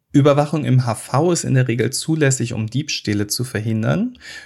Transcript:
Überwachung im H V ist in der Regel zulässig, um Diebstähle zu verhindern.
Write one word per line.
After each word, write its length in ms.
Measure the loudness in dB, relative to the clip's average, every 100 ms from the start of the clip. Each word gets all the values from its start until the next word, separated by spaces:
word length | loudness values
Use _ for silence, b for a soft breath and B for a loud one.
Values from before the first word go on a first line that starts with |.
| _
Überwachung 520 | 4 6 4 2 0
im 220 | 2 2 2
H 80 |
V 380 | -2 -2 0 2
ist 120 | 0
in 100 | 0
der 140 | 2 2
Regel 220 | 0 -2
zulässig, 640 | -4 -2 2 2 2 -2
um 140 | -4 -4
Diebstähle 580 | -4 -4 -6 -2 -2 -2
zu 180 | -4
verhindern. 760 | -6 -4 -4 -2 0 0 -2 -6 B B